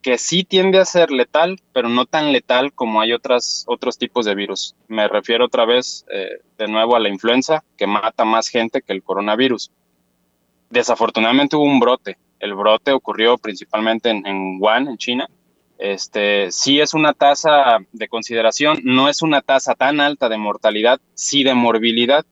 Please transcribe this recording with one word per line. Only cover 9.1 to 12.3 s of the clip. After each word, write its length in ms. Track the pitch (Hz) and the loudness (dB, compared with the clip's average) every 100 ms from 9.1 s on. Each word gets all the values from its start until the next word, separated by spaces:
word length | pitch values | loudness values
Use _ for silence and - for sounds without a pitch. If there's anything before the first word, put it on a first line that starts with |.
| 95 104 110 131 113 - _ _ _ _ _ _ _ _ _ _ | -6 -2 0 0 -2 -8 _ _ _ _ _ _ _ _ _ _
Desafortunadamente 840 | 120 120 113 226 - 113 131 143 151 | -2 0 0 0 0 2 2 2 2
hubo 80 | |
un 160 | 143 135 | 2 4
brote. 400 | 120 127 104 92 _ | 2 0 -4 -16 _